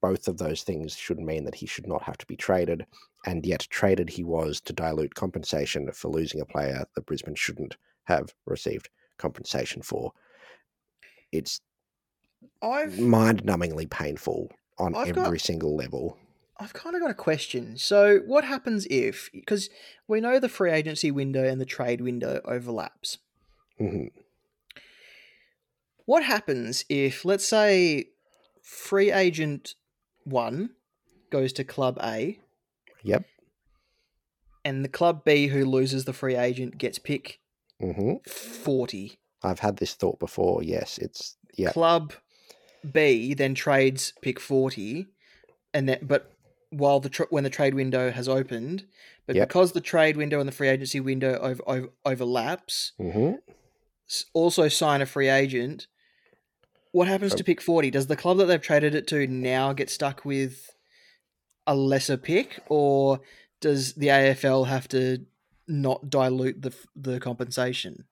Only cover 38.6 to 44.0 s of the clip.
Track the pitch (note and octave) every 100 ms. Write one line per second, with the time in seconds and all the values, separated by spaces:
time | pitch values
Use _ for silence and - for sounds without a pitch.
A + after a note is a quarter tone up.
38.6 | - C3 B2 G2+ G2+ - _ _ F#2 F#2+
39.6 | G#2+ G2+ F#2+ - F#2 - E2+ - F#2 F2+
40.6 | D#2+ E2 - - F2+ - - - _ -
41.6 | F3+ E3+ E3 E3+ D#3 - _ _ _ -
42.6 | _ _ D3+ D3 D3+ A#2+ A#2+ C#3 C#3 C3
43.6 | - C#3 C3+ C3+